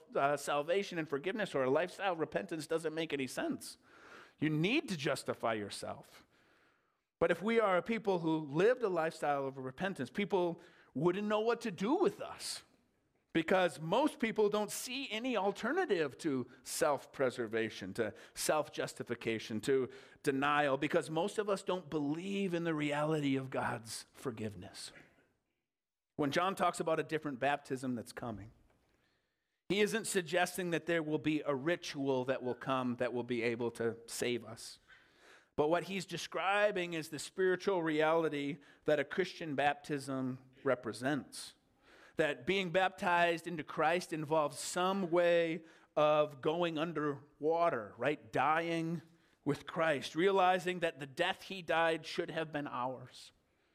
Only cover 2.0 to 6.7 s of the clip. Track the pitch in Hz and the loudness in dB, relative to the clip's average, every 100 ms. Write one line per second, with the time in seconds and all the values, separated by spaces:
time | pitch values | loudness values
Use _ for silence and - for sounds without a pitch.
2 | 196 165 151 175 196 165 147 165 160 156 | -2 0 -2 -2 -4 -6 -2 -2 -2 -4
3 | 160 139 127 - 330 120 - - _ - | -2 -2 -4 -4 -4 -4 -8 -16 _ -20
4 | - - - _ 156 151 175 294 320 175 | -20 -20 -20 _ 0 2 2 2 0 -4
5 | 143 131 - 113 117 110 101 - 98 - | -2 -2 -4 -2 -2 -2 -4 -8 -10 -10
6 | - - - _ _ _ _ | -14 -20 -20 _ _ _ _